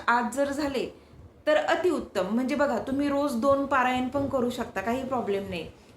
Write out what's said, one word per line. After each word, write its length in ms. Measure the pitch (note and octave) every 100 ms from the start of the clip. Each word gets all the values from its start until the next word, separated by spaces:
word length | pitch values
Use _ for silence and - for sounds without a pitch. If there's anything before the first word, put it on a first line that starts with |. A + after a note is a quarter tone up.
| -
आत 220 | A#3+ A3+
जर 160 | B3+ C#4
झाले, 460 | C#4 C#4+ B3+ F3+ - - - - - -
तर 100 | D4+
अतिउत्तम. 800 | - E4 F4 C#4 - G3+ F#3
म्हणजे 200 | A3+ C4
बघा, 240 | C#4 C#4+ A3+
तुम्ही 300 | C4 C#4 C#4+
रोज 260 | C#4 C#4+
दोन 320 | A#3 C#4 C#4 C#4
पारायण 420 | C#4 B3+ B3+ B3+
पण 200 | C#4 C#4
करू 220 | C4+ B3
शकता, 300 | - A3+ F#3+
काही 260 | G#3 B3+ B3
प्रॉब्लेम 420 | B3+ G#3 G3 G3
नाही, 220 | F3 - - -